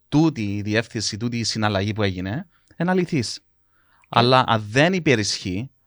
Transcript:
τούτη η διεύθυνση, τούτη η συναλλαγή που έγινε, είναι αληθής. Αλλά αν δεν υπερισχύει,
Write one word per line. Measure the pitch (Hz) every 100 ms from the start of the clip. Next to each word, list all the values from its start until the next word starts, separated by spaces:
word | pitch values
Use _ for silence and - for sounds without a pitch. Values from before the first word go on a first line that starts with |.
| _
τούτη | 143 160 131 101 101
η |
διεύθυνση, | 101 107 113 117 101 107
τούτη | 120 117
η |
συναλλαγή | 110 113 107 101 101
που | 107
έγινε, | 101 92 92 123 196 _ _ -
είναι | 175
αληθής. | 185 175 156 110 - _ _ _ _ _ _ _
Αλλά | 120 120 131 123
αν | 113 104
δεν | 120 160
υπερισχύει, | 190 156 120 101 - 101 87 131 _